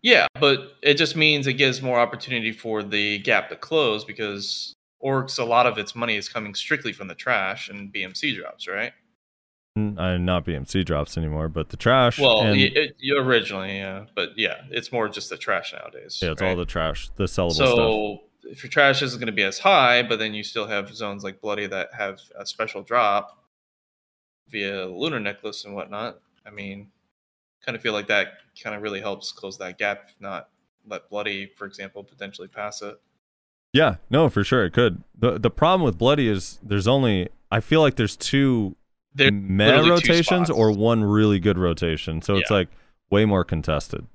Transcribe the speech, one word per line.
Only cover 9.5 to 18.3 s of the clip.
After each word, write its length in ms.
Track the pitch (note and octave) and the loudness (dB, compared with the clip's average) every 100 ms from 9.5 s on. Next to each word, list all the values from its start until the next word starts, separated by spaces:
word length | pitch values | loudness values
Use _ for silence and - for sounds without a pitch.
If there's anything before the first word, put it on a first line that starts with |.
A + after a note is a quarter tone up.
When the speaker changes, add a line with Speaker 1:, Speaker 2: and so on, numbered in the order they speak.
| _ _ G#2+ | _ _ -4
Speaker 2:
N-, 220 | G#2+ G2 | -4 -2
uh, 200 | F2+ F2+ | -2 0
not 280 | F2+ F2+ E2+ | 0 0 -2
B 80 | |
M 120 | D2+ C2+ | -6 -2
C 180 | G2 | -2
drops 340 | F2 D2+ D2 - | 0 -2 -2 -4
anymore, 300 | D#2+ D2+ D#2+ | -4 -4 -4
but 220 | D#2+ D#2 | -6 -8
the 80 | - | -2
trash 420 | A2+ C3 A#2+ - | 2 4 4 4
Speaker 1:
Well, 220 | C3+ A2 | 4 6
Speaker 2:
and 180 | G#2+ G#2 | 4 4
Speaker 1:
y-, 120 | C3 C#3+ | 4 2
it, 200 | C#3+ - | -2 -4
y-, 160 | C3 C#3+ | -2 0
originally, 600 | B2+ A#2+ G2+ G2 F#2+ G2 | 4 2 2 -8 -8 -8
yeah. 280 | F#2+ F#2+ G#2+ | -8 -10 -10
But 240 | - E2+ G#2+ | -6 -6 -4
yeah, 240 | G2 - C3+ | -4 -4 -8
it's 220 | A#2 - | -10 -6
more 180 | A#2+ G#2+ | -4 -4
just 220 | G2 - | -6 -12
the 60 | F2 | -10
trash 360 | - F#2+ - | -4 -4 -4
nowadays, 460 | - - - - - | -14 -18 -18 -16 -6
Speaker 2:
Yeah, 120 | F2+ | -6
it's 80 | D#2 | -2
Speaker 1:
right? 80 | F#2 | -2
Speaker 2:
all 60 | F2+ | -2
the 80 | E2+ | -4
trash, 440 | - D#2+ - - - | -4 -4 -6 -10 -4
the 80 | |
sellable 300 | F#2+ - F2 | -4 0 -2
Speaker 1:
So, 120 | D#2+ C3 | 2 4
Speaker 2:
stuff. 840 | A#2+ A2+ G#2+ G#2+ G2+ _ | 4 2 0 -4 -8 _